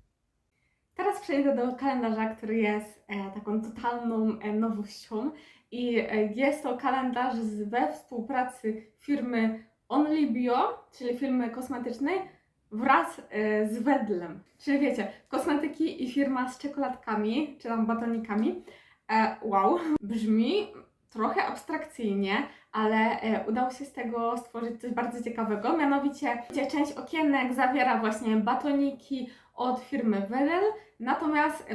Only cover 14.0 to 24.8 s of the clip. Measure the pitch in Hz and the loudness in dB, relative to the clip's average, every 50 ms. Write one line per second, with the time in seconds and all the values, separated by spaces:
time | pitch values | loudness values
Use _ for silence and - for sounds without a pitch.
14 | 226 202 202 175 175 165 156 - - _ _ _ - 285 277 269 294 262 - 226 | 2 0 -2 -2 -4 -6 -10 -14 -16 _ _ _ -2 0 2 2 4 2 2 0
15 | 202 - - - _ _ - - - - 294 285 302 302 - - 320 - - - | -2 -4 -6 -12 _ _ -4 -2 0 2 0 0 0 -2 -2 -2 -2 -2 -2 -4
16 | 262 247 - 285 277 262 269 254 254 254 - - - 285 277 285 277 262 247 - | -6 -2 0 2 2 2 2 0 -2 -2 -4 -6 -8 -8 -4 -2 -2 -2 -4 -6
17 | - - 214 214 214 214 226 285 311 285 - - - 240 226 226 220 214 226 226 | -6 -4 -2 0 0 2 2 0 -2 -2 -6 -12 -8 -4 -2 0 0 0 0 0
18 | 226 233 226 226 220 - 208 208 220 330 359 - - - - - - _ _ _ | 0 -2 -2 -2 -4 -2 0 0 2 0 0 -2 -8 -14 -20 -20 -20 _ _ _
19 | _ - 220 220 220 220 220 - - 226 196 190 196 262 320 349 339 320 302 - | _ 0 2 2 2 2 0 -4 -4 0 2 4 4 4 4 2 2 0 0 0
20 | - 202 233 226 208 214 214 220 226 262 349 415 415 - - - - _ _ _ | 0 -2 -2 -2 2 4 4 4 4 4 2 0 -2 -2 -10 -18 -20 _ _ _
21 | _ _ - 220 220 - 339 381 - - 254 - - - 311 311 - - - - | _ _ -6 -2 -2 0 0 0 0 -2 -4 -8 -8 -6 -6 -6 -6 -8 -10 -4
22 | 233 208 196 196 202 190 202 247 285 - - - _ _ - 220 220 214 220 220 | -2 -2 0 0 0 0 0 -2 -2 -4 -8 -18 _ _ -2 0 2 2 4 4
23 | 220 220 214 - - 220 220 - - - 226 247 254 254 254 - 277 - - - | 4 2 2 0 0 0 0 0 0 -2 0 0 0 -2 -2 -6 -12 -12 -10 -8
24 | 240 226 233 233 233 233 240 240 - - - 233 233 233 233 - | -6 -4 -2 -2 -2 0 -2 -2 -6 -8 -8 -8 -6 -6 -6 -6